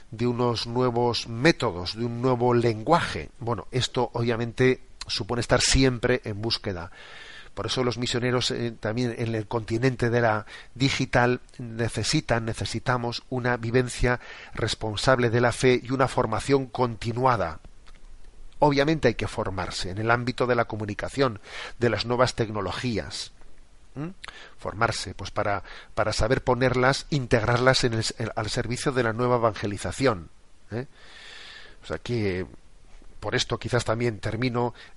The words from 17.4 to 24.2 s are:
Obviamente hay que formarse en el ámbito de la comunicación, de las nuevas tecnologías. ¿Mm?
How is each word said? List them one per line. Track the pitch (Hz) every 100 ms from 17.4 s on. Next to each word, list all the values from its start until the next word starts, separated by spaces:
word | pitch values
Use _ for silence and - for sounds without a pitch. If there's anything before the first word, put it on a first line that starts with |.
| 85 78 - - - - - - - - - -
Obviamente | 147 139 143 156 123
hay |
que | 110 104
formarse | - 104 95 87 - 92
en | 98
el | 113
ámbito | 120 120 - 123
de |
la | 117 113
comunicación, | 104 104 101 87 131 135 101 - - - -
de | 120
las | 101 117
nuevas | 120 123 -
tecnologías. | 107 107 95 - 127 101 67 - - - - - - - - 131
¿Mm? | 160 -